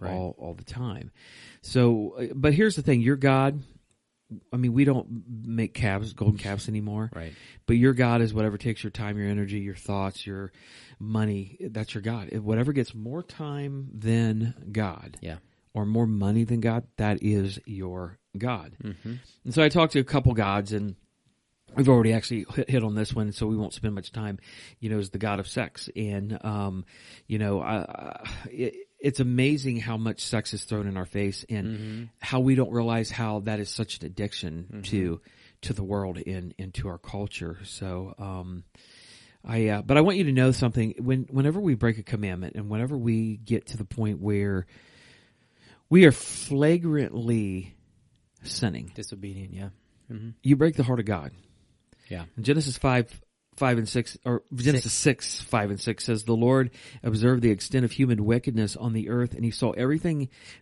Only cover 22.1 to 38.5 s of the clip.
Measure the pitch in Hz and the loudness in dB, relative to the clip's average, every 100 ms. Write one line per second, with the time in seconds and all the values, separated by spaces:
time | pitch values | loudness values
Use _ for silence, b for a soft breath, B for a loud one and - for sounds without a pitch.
22.1 | 110 - 113 - 143 - 131 110 107 107 | 2 0 -6 -4 -4 2 2 2 0 -2
23.1 | 113 104 - 110 110 98 - 110 98 - | -2 -4 -2 -2 0 -4 -4 -4 -4 -8
24.1 | 113 104 98 B B B B 110 107 98 | -8 -6 -8 B B B B -4 -4 -4
25.1 | 98 107 101 92 135 104 - - - 104 | -4 -2 -2 -4 -6 -6 -8 -12 -6 -4
26.1 | 101 104 110 107 104 98 92 - B B | -4 -4 -6 -4 -4 -4 -6 -10 B B
27.1 | B - 107 104 98 58 107 - - - | B -6 -2 0 0 -2 -4 -4 -10 -12
28.1 | - - B 107 120 123 - - _ 139 | -12 -12 B -12 -6 -6 -6 -20 _ -2
29.1 | 135 123 123 135 147 135 117 113 110 113 | 0 2 4 4 2 -2 -4 -4 -2 -4
30.1 | - - 113 - 104 - 107 101 95 90 | -4 -2 -2 -2 -10 -6 -4 -4 -4 -4
31.1 | 101 98 - - 104 110 107 107 110 117 | -2 -4 -4 -8 -6 -4 -8 -8 -10 -12
32.1 | _ - 131 131 131 123 120 117 113 110 | _ -2 2 4 4 4 0 0 0 -2
33.1 | - 113 107 107 104 101 - 107 - 78 | -4 -2 -2 -4 -4 -6 -6 -6 -6 -10
34.1 | 98 104 - - 82 90 101 98 104 87 | -6 -8 -6 -8 -10 -12 -12 -4 -2 -2
35.1 | 82 b b b b - 101 98 101 95 | -4 b b b b -8 -6 -2 -4 -4
36.1 | 87 - 92 90 - 95 - 98 85 - | -6 -8 -8 -8 -10 -10 -8 -8 -10 -10
37.1 | 101 101 - 85 87 95 - 95 90 95 | -8 -8 -8 -10 -10 -14 -10 -8 -8 -10
38.1 | - 98 92 90 | -12 -10 -10 -10